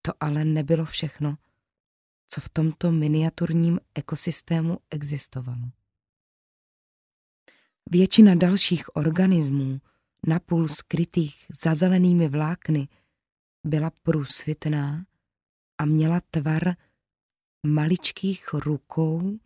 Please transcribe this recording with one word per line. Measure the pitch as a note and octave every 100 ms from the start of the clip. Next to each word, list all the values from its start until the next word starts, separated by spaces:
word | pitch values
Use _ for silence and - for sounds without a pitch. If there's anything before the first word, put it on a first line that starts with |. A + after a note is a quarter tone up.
To | - -
ale | D3+ D3
nebylo | D#3 D#3 C#3+ D#3+
všechno, | D#3+ - D3+ - D3 D3 _ _ _ _ _ _ _ _ -
co | -
v | -
tomto | - D#3+ D#3 F3
miniaturním | E3 D3+ D#3 D#3+ - E3+ E3 E3+ E3+ _
ekosystému | - - D#3 - - - E3 E3 F3+ _
existovalo. | D3+ C#3+ C#3+ - C3 B2 B2 B2 - _ _ _ _ _ _ _ _ _ _ _ _ _ _ _ _ - _ _ _ -
Většina | F3+ F#3 - G#3
dalších | F3 F3 G3 - F3 -
organismů, | D#3+ D#3 E3 F#3+ F3 C#3+ C#3 C3+ C3+ _ _ _ _ -
napůl | D#3+ - E3+ D#3+
skrytých | - - - E3+ F3+ D3+ - - -
za | E3
zelenými | D#3 F3+ F#3 F3+ F3 D#3
vlákny, | D3 D3+ F3 - D3+ C#3 _ _ _ _ _ _ _ D#3
byla | D3+ D#3+ _
průsvitná | - D#3+ C#3 - - D3+ D#3 D3+ C#3+ D3+ F#3+ _ _ _ _ _ _ -
a |
měla | D3+ D#3 D#3+ F3 _
tvar | D#3+ D3 D#3 F3 F3 _ _ _ _ _ _ _ _ D3+
maličkých | D3+ D#3 F3+ - - F#3+ F#3 -
rukou | D3 D3 D3+ _ - D#3+ E3 F#3+ G#3+